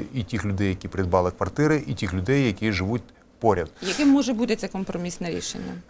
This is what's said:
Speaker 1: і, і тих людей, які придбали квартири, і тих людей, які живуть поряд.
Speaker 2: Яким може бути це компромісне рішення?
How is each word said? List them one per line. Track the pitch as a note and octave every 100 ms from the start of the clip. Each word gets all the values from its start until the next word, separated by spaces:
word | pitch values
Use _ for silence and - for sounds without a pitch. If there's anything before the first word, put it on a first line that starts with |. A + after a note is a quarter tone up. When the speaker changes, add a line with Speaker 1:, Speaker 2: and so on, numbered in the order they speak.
| -
Speaker 1:
і, | C3+
і |
тих | G2+ G#2+
людей, | G2+ F#2+ G2+
які | F#2 F#2+
придбали | F#2 F#2 F2+ F2+
квартири, | - F#2 - D3+ D#3 C#3
і |
тих | - F#2+
людей, | F#2 F#2 C#3 B2+
які | G2 A2
живуть | F#2 F#2+ A#2+ - - - -
поряд. | A2+ F#2 D#2+ -
Speaker 2:
Яким | - E4+ C#4+
може | C#4 A#3+
бути | A3 A#3+ A3
це | G3
компромісне | F#3+ F#3+ F3+ F3 - F3
рішення? | F3 - - - F3+